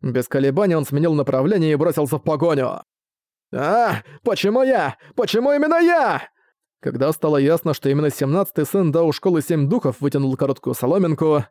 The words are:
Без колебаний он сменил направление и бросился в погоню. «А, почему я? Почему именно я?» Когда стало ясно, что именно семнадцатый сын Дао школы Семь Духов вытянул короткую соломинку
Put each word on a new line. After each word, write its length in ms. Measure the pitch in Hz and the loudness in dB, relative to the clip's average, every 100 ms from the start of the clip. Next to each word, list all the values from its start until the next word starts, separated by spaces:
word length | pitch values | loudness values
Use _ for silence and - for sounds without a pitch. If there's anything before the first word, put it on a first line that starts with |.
Без 260 | 135 127 120 | -4 -4 -2
колебаний 480 | 139 135 139 202 165 | 0 0 0 0 0
он 100 | 139 | -2
сменил 280 | 143 165 | -2 0
направление 600 | 156 135 131 139 208 160 | 0 0 0 0 0 0
и 20 | 147 | 0
бросился 420 | 165 156 147 151 | 0 0 -2 -2
в 60 | |
погоню. 580 | - 151 165 147 127 - - _ _ _ _ _ _ | -2 0 0 0 -2 -6 -14 _ _ _ _ _ _
«А, 500 | - 147 214 233 110 - - | -6 0 2 0 -2 -8 -6
почему 400 | - 202 202 233 | -4 0 0 2
я? 340 | 262 247 147 - - - | 2 2 0 -6 -14 -4
Почему 360 | 233 214 254 | -2 0 2
именно 280 | 285 294 330 | 2 2 2
я?» 500 | 339 339 247 156 - _ _ _ _ _ | 4 4 2 -2 -6 _ _ _ _ _
Когда 300 | - 127 139 | -8 -2 -2
стало 260 | 156 160 147 | 0 0 2
ясно, 360 | 139 165 - | 2 2 0
что 160 | 135 139 | -2 0
именно 200 | 139 151 | 0 0
семнадцатый 560 | - 139 160 196 - 151 | -2 -2 0 -2 -2 -2
сын 260 | 196 175 | 0 0
Дао 200 | 151 170 | 2 0
школы 300 | 147 196 175 | 0 0 0
Семь 260 | 143 165 139 | 0 0 2
Духов 320 | 226 143 123 | 0 -2 -2
вытянул 340 | 139 139 139 131 | -2 0 -2 -2
короткую 380 | 139 135 - 127 | -2 -2 -4 -4
соломинку 720 | 127 180 175 156 160 151 117 | 0 2 0 0 2 0 -2